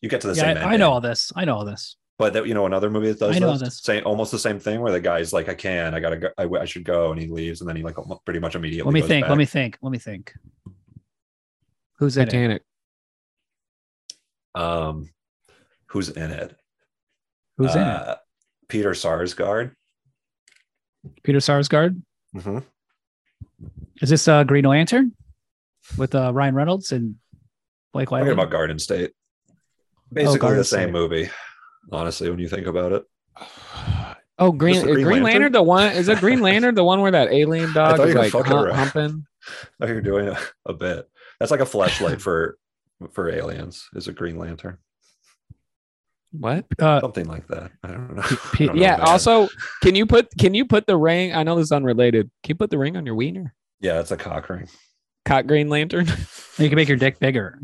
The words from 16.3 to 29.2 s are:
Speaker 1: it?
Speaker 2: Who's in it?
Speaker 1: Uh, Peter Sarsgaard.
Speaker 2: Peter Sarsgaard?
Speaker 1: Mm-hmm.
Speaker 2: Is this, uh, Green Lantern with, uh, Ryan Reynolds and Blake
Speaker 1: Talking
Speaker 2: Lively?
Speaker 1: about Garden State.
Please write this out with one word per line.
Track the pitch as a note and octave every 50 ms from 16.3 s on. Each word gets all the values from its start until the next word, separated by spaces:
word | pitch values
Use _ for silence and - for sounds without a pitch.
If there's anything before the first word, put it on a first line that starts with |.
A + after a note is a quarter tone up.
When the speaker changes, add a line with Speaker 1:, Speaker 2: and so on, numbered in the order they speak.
Speaker 1:
it? | - - - - - _ _ _ _ _ _ _ _ _ _ _ _ _ _ _ _ _ _ _ _ -
Speaker 2:
Who's | C3 C3 E2
in | E3
it? | G3 -
Speaker 1:
Uh, | - - - - - - _ _ _ _ _ _ _ _ _ _
Peter | - A2 G#2 G2+
Sarsgaard. | F#2 - - - D#2+ E2 F2 F2+ F2 - F2+ F#2+ G#2 A2 A#2+ C3 _ _ _ _ _ _ _ _ _ _ _ _ _ _ _ _ _ _ _ _ _ _ _ _ _ _ _ - - _ _
Speaker 2:
Peter | - C#3 C#3
Sarsgaard? | C3+ - D3 C#3+ C#3+ C#3 - D3+ D#3+ F3+ F#3+ F3 - _ _ _ _ _ _
Speaker 1:
Mm-hmm. | F#2+ F2+ G2+ G2 A#2+ C3 _ _ _ _ _ _ _ _ _ _ _ _ _ _ _ - _ _ _ - - - - - - _ -
Speaker 2:
Is | - C3
this, | D#3 D3+ - -
uh, | D#3 D3 D3
Green | C3+ C#3 C#3+ C#3
Lantern | C#3 C3+ D3 E3 E3+ - B3 C4+ B3 G#3+ _ - _ - _ _ _ _ _ _ _ _ _ _ - - -
with, | C3 C3 -
uh, | C#3 C3 B2+ B2
Ryan | C3+ C#3 C#3 C3
Reynolds | C3+ D3 D#3+ F3+ G3+ F#3+ -
and | - B2+ A#2 A2+ G#2 - _ _ - _ _ _ _ _ _ _ _ _ _ _ _
Blake | C#3+ C#3 B2+
Speaker 1:
Talking | C3 C3 C3+ C#3
Speaker 2:
Lively? | B2
Speaker 1:
about | F#2 F#2+ F2
Garden | E2 D#2+ D#2+ D#2 D#2+ D#2
State. | - - G#2 F2+ F2 - _ _